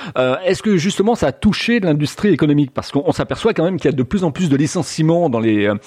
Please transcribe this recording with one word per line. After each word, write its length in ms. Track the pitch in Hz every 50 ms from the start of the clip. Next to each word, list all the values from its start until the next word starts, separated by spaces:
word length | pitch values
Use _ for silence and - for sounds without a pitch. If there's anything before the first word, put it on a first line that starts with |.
| - 190 -
euh, 180 | - 131 127 131 160 185
est-ce 180 | 180 190 -
que 140 | - 220 202
justement 400 | 170 143 196 - - 196 220 240
ça 120 | - 170
a 40 | 143
touché 480 | - - - 214 180 - - - 240 240
l'industrie 540 | 190 170 147 147 147 139 - - - 208 170
économique ? 380 | 127 160 147 147 147 147 131 -
Parce 180 | - 107 -
qu'on, 100 | - 139 147
on 80 | 165 -
s'aperçoit 400 | - 139 - 127 - - 226 -
quand 100 | - -
même 140 | 180 190
qu'il 120 | 156 - 147
y 40 | 131
a 20 |
de 80 | 131 127
plus 220 | - - 202 185
en 60 | 165
plus 180 | 135 - 185 160
de 80 | 139
licenciements 720 | 135 156 147 - 185 151 - - - 160 156 165 170 175 156
dans 100 | 120 113
les, 260 | 110 110 107 104 101
euh, 100 | 104 104 104 -